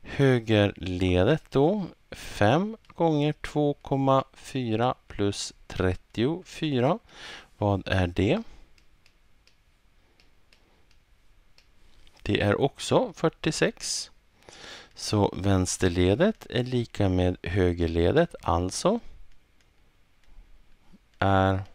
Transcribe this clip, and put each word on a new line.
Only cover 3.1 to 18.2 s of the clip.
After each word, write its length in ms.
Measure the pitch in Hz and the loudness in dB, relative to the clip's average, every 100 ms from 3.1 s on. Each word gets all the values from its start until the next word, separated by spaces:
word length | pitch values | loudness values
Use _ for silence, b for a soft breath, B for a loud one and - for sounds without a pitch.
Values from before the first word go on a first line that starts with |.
| 151 147 | 2 0
två 420 | 147 - 151 147 | -2 -6 0 0
komma 500 | 143 - 139 135 135 - | -2 -4 -2 2 2 0
fyra 640 | - - 135 120 107 123 - _ | -12 -8 -6 -2 0 0 -2 _
plus 440 | - 101 101 - - - | -4 -2 -2 -10 -12 -14
trettiofyra. 1300 | - 92 90 - - 123 170 185 - 156 135 123 208 _ B B B B _ | -2 0 0 -6 -2 -2 -2 -10 -8 -2 2 2 0 _ B B B B _
Vad 300 | 104 98 - | 0 0 0
är 180 | 98 90 | 0 0
det? 360 | 87 98 208 226 b b b _ _ _ _ _ - _ _ _ _ _ _ _ _ _ _ _ _ _ _ _ _ _ _ _ _ _ - _ _ - - - - | 0 2 2 -2 b b b _ _ _ _ _ -20 _ _ _ _ _ _ _ _ _ _ _ _ _ _ _ _ _ _ _ _ _ -20 _ _ -20 -20 -20 -12
Det 180 | - 107 | -4 -2
är 200 | 101 101 | 0 0
också 520 | 139 - - 147 247 | -2 -4 -2 0 0
fyrtiosex. 1000 | - 165 - - - 170 - - - - _ _ _ B B B B B | -4 -6 -4 -8 -2 -4 -4 -10 -10 -10 _ _ _ B B B B B
Så 400 | - - 104 101 - | -14 -4 0 0 0
vänsterledet 1080 | 95 95 92 - 92 87 90 107 190 214 - | 0 0 0 0 0 2 2 4 2 -2 -6
är 140 | - | -6
lika 440 | 127 127 113 - 101 | -2 -4 -4 -2 0
med 280 | 92 90 90 | 2 0 -2
högerledet, 920 | - 95 90 87 85 82 85 117 | -4 0 0 0 -2 2 2 2